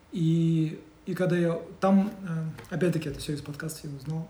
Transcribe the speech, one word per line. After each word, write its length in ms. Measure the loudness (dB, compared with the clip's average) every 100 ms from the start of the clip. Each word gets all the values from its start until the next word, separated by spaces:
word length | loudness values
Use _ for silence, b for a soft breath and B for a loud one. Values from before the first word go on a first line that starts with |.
| -8
И, 680 | 0 4 4 4 2 0 -4 -14 -12 -6
и 80 |
когда 240 | 0 2 2
я, 220 | 2 0 -6 0
там, 320 | 4 6 4 -2 -6
э, 480 | -4 -4 -8 -6 0
опять-таки 340 | 2 2 -2
это 100 | -6
всё 140 | -6
из 80 | -6
подкаста 460 | -6 -8 -8 -8 -10
я 80 | -10
узнал, 340 | -6 -6